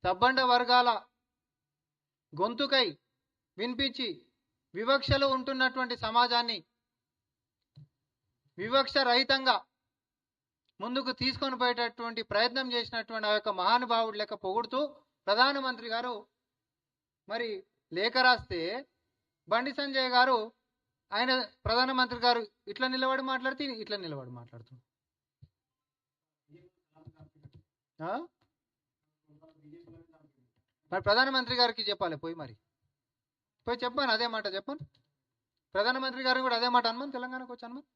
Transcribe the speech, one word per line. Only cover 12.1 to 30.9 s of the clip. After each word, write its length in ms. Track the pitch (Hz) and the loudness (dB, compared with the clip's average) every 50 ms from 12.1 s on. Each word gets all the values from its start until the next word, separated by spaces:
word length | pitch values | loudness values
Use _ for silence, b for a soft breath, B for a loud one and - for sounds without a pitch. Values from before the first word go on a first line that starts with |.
| 226 226 226 _ | -6 -8 -8 _
ప్రయత్నం 360 | 202 208 226 247 240 262 262 254 240 | 0 2 2 2 0 -4 -6 -2 -4
చేసినటువంటి 540 | 240 226 - - 233 214 - 226 220 208 208 | -4 -4 -4 -6 -8 -6 -6 -6 -4 0 0
ఆ 40 | 214 | 0
యొక్క 140 | 208 - 220 196 190 | 2 0 -2 -2 0
మహానుభావుడు 560 | 180 196 233 247 254 226 233 226 226 220 208 208 | 2 2 2 2 2 2 2 2 2 0 -2 -6
లెక్క 140 | 214 - 214 190 - | -6 -6 -8 -8 -6
పొగుడుతూ 340 | 190 190 226 233 - - 262 302 277 - - _ _ _ _ _ | -2 -2 -2 -4 -2 -2 -2 -2 -4 -6 -18 _ _ _ _ _
ప్రధానమంత్రి 640 | 190 208 226 254 277 285 277 262 254 247 226 233 233 220 | 0 4 4 4 4 4 -2 -4 -6 -6 -8 -8 -6 -6
గారు 200 | 233 240 254 240 208 - _ _ _ _ _ _ _ _ _ _ _ _ _ _ _ _ _ _ _ _ - | -4 -4 -6 -8 -10 -12 _ _ _ _ _ _ _ _ _ _ _ _ _ _ _ _ _ _ _ _ -8
మరి 200 | 208 240 240 226 208 190 - _ _ _ _ _ | -6 -6 -4 -4 -6 -8 -10 _ _ _ _ _
లేఖ 240 | 156 175 202 240 240 254 254 | -2 0 0 2 2 4 6
రాస్తే 340 | 254 247 247 - _ 190 170 165 175 214 254 285 _ _ _ _ _ _ _ _ _ _ _ _ - | 6 4 4 0 _ -4 -4 -2 -2 -4 -6 -10 _ _ _ _ _ _ _ _ _ _ _ _ 0
బండి 240 | 202 233 247 285 247 - | 0 0 0 -2 -4 -4
సంజయ్ 320 | 285 277 269 269 262 254 247 | -6 -2 0 0 0 4 4
గారు 220 | 247 254 269 254 226 214 233 _ _ _ _ _ _ _ _ _ _ _ _ 196 | 4 6 6 4 0 0 -6 _ _ _ _ _ _ _ _ _ _ _ _ -2
ఆయన 160 | 214 247 254 262 254 233 - _ _ _ | -2 0 0 0 0 -2 -6 _ _ _
ప్రధానమంత్రి 540 | 208 226 247 254 262 269 254 254 226 247 240 233 | 0 2 2 2 2 2 0 0 0 -2 2 2
గారు 140 | 247 240 233 220 208 _ _ _ - | 4 4 4 0 -6 _ _ _ -14
ఇట్లా 140 | 202 - 262 262 262 | -4 -2 -2 -2 0
నిలబడి 280 | 262 262 262 262 269 262 262 | 0 0 0 0 0 -2 -2
మాట్లాడితే 320 | 262 254 254 262 269 269 294 | -4 -2 -2 -4 -4 -4 -6
ఈయన 120 | 269 247 220 208 | -6 -6 -8 -8
ఇట్లా 120 | - 208 196 180 | -8 -8 -8 -6
నిలబడి 280 | 165 151 139 127 123 123 123 | -8 -8 -10 -10 -14 -16 -16
మాట్లాడుతున్నాడు. 440 | 117 117 - 113 113 _ 127 120 _ _ _ _ _ _ _ _ _ _ _ _ - _ _ _ _ _ _ _ _ _ _ _ _ _ _ _ _ _ _ _ _ _ 302 - 359 359 _ _ _ _ 302 311 320 - _ _ 311 - _ 147 _ - _ - _ _ _ _ _ _ _ _ | -18 -18 -20 -20 -20 _ -20 -20 _ _ _ _ _ _ _ _ _ _ _ _ -20 _ _ _ _ _ _ _ _ _ _ _ _ _ _ _ _ _ _ _ _ _ -20 -20 -20 -20 _ _ _ _ _ -20 -20 -20 _ _ -20 -20 _ _ _ -20 _ -20 _ _ _ _ _ _ _ _
ఆ? 120 | 160 175 208 262 349 - _ _ _ _ _ _ _ _ _ _ _ _ _ _ _ _ _ _ _ _ 294 302 320 160 _ 311 302 302 302 339 349 339 330 339 330 _ _ _ _ _ _ _ _ _ _ _ _ _ _ _ _ _ | -8 -6 -6 -6 -8 -12 _ _ _ _ _ _ _ _ _ _ _ _ _ _ _ _ _ _ _ _ _ _ -20 -20 _ _ _ -20 -20 -20 -20 -20 -20 -20 -20 _ _ _ _ _ _ _ _ _ _ _ _ _ _ _ _ _